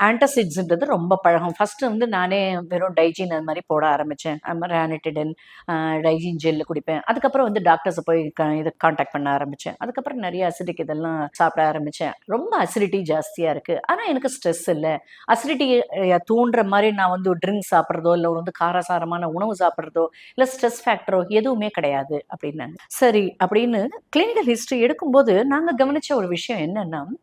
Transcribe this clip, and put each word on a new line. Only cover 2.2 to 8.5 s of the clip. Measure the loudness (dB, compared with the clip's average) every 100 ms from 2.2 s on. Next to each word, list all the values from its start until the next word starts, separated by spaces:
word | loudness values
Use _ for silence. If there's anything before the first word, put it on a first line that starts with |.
| 0 0 0 -4
வெறும் | -4 -2 0
Dygen | 2 2 2 -4
அது | -4
மாதிரி | -4 -6 0
போட | 2 4
ஆரம்பிச்சேன். | 2 -2 -6 -6 -6
அது | -6 -6
மாதிரி | -2 -2
ranitidine, | 0 -2 -4 -4 -4 -6 _ -16 -6
அ, |
Dygen | -2 0 0 2 2 -2
ஜெல் | -2 0 0
குடிப்பேன். | -2 -6 -4 -4
அதுக்கப்புறம் | -2 0 0 2 0
வந்து | 2 4
டாக்டர்ஸை | 4 2 -4
போய் | 0 0 0
க-, | -2 0